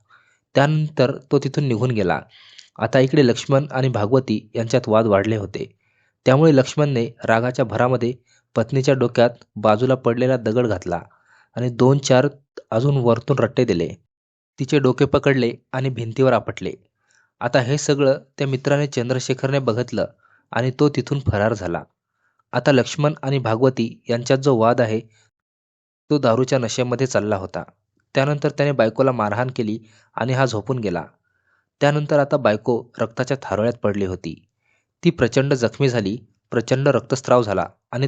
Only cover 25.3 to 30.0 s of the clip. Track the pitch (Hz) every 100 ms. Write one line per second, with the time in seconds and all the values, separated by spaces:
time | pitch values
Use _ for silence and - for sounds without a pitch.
25.3 | _ _ _ _ _ _ _ - 147 127
26.3 | 113 131 135 113 - 123 120 131 104 104
27.3 | 98 92 87 - _ _ _ _ 139 139
28.3 | 147 151 143 143 131 110 110 135 123 104
29.3 | 104 131 127 107 110 - _